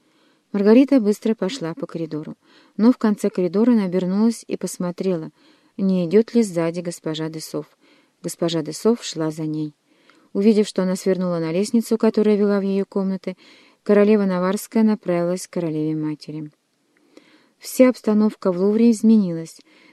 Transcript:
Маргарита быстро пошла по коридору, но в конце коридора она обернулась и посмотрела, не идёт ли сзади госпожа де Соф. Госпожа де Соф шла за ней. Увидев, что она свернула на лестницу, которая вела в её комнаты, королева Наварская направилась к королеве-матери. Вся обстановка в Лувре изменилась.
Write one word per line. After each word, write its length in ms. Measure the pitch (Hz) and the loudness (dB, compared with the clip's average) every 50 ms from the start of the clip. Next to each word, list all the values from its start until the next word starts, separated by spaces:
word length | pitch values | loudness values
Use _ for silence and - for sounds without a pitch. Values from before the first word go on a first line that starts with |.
| _ _ _ _ _ _ _ _ _ _ - | _ _ _ _ _ _ _ _ _ _ -4
Маргарита 480 | 196 202 208 226 254 285 269 277 262 | 0 4 6 6 6 6 4 4 2
быстро 340 | 208 208 208 - - 220 220 | 2 2 -2 0 -2 -2 -2
пошла 380 | - 185 190 269 277 170 160 165 | -2 -4 -6 -6 -6 -8 -10 -8
по 140 | - 175 | -10 -10
коридору, 500 | - - 165 165 156 156 151 156 - - - _ _ _ _ _ _ _ | -10 -8 -10 -8 -8 -8 -10 -10 -10 -14 -16 _ _ _ _ _ _ _
но 160 | - 208 240 247 | 2 4 4 4
в 60 | - | 4
конце 320 | - 214 208 - - 202 | 0 -2 -2 0 -2 -2
коридора 420 | - - 180 175 165 202 233 254 240 | -2 -2 -2 -2 0 2 2 4 2
она 140 | 220 196 | 2 0
обернулась 580 | 180 170 185 180 175 185 202 220 233 226 - - - | 0 -2 -2 -2 0 0 0 0 0 0 -2 -8 -10
и 100 | - - | -8 -8
посмотрела, 720 | - 185 - - 185 175 175 - 185 190 180 160 160 151 - _ _ _ _ _ _ _ _ - | -8 -10 -8 -8 -8 -8 -6 -4 -4 -4 -2 -4 -6 -10 -14 _ _ _ _ _ _ _ _ -4
не 260 | 196 190 185 180 175 | -2 0 0 0 0
идёт 300 | 160 175 214 226 - - | 2 4 4 2 4 2
ли 80 | 240 226 | 0 0
сзади 380 | 202 170 170 165 165 165 180 | 0 -2 -2 -2 -2 -4 -6
госпожа 500 | 170 175 170 - - 160 156 156 156 160 | -8 -10 -12 -8 -8 -8 -6 -6 -8 -8
де 100 | 156 156 | -10 -12
Соф. 240 | - - - 151 151 - _ _ _ _ _ _ _ _ _ _ - | -14 -10 -10 -10 -12 -12 _ _ _ _ _ _ _ _ _ _ -12
Госпожа 380 | 170 - - 175 165 170 160 | -12 -8 -4 -4 -2 -2 -4
де 140 | 147 156 156 | -6 -6 -10
Соф 280 | - - 220 240 - - | -2 0 0 0 0 -4
шла 280 | - - 160 160 156 | -10 -8 -6 -6 -6
за 160 | 156 160 160 | -6 -6 -6
ней. 260 | 156 151 156 151 151 - _ _ _ _ _ _ _ _ _ _ _ - | -6 -6 -6 -6 -8 -10 _ _ _ _ _ _ _ _ _ _ _ -4
Увидев, 340 | 196 202 220 214 208 208 - | 2 2 4 4 4 2 0
что 140 | - - 185 | -2 -4 -2
она 120 | 185 185 | -2 -4
свернула 440 | 190 - 190 185 180 185 180 175 170 | -2 -2 -2 -2 0 -2 -2 -2 -4
на 120 | 165 160 | -4 -2
лестницу, 460 | 160 185 208 208 - 233 220 - 226 | -2 -2 -2 0 -2 -2 0 0 -2
которая 400 | 220 - 220 - 220 214 214 214 | 0 0 0 2 2 2 2 2
вела 240 | 202 208 202 202 202 | 2 2 0 0 0
в 40 | 190 | 0
её 200 | 196 196 196 196 | -2 -2 -2 -4
комнаты, 500 | - - 202 190 190 190 185 - 190 185 - _ - - _ _ _ _ _ _ | -4 -4 -4 -4 -4 -4 -6 -8 -10 -12 -12 _ -20 -20 _ _ _ _ _ _
королева 440 | - 208 202 208 208 220 208 202 | 2 4 4 6 6 4 4 2
Наварская 560 | 190 185 180 180 185 202 208 - - - 226 220 | 0 0 0 0 -2 -2 -4 -6 -4 0 2 2
направилась 640 | 220 214 208 - 185 175 170 170 175 180 185 - | 2 2 0 -2 -2 -2 0 0 -2 -2 -4 -8
к 60 | - - | -8 -6
королеве-матери. 960 | 180 170 160 156 156 156 156 156 156 151 151 151 - - - 151 156 151 151 - _ _ _ _ _ _ _ _ _ _ _ _ - _ _ _ _ _ _ _ _ | -6 -4 -4 -4 -2 -2 -2 -2 -4 -4 -6 -6 -8 -12 -14 -12 -12 -12 -14 -16 _ _ _ _ _ _ _ _ _ _ _ _ -20 _ _ _ _ _ _ _ _
Вся 300 | - - - - 262 254 | -18 -10 2 4 4 4
обстановка 640 | 233 - - 214 214 214 214 214 - - - 190 180 | 4 0 -2 0 2 2 2 0 0 -2 -2 -2 -2
в 60 | 175 | 0
Лувре 300 | 190 208 208 226 233 240 | 0 0 2 4 4 4
изменилась. 680 | 226 202 - 220 226 214 196 175 170 165 165 160 - - _ _ _ _ _ _ | 2 4 4 4 4 4 4 0 -4 -8 -10 -12 -16 -20 _ _ _ _ _ _